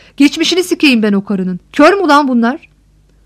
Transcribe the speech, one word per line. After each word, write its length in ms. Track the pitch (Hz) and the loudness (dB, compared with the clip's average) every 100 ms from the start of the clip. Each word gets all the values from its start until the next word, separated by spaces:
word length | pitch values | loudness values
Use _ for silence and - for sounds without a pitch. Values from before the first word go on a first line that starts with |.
| _ - | _ 0
"Geçmişini 460 | 285 311 320 339 | 0 0 -4 -2
sikeyim 400 | 349 349 302 247 | -2 -2 0 0
ben 100 | 214 | 0
o 100 | 202 | -2
karının. 360 | 196 196 185 180 _ | -4 -6 -6 -8 _
Kör 200 | - 294 | 2 2
mü 140 | 403 349 | 2 2
lan 200 | 294 285 | 2 2
bunlar?" 420 | 247 233 302 _ _ _ _ _ _ | 0 -2 -4 _ _ _ _ _ _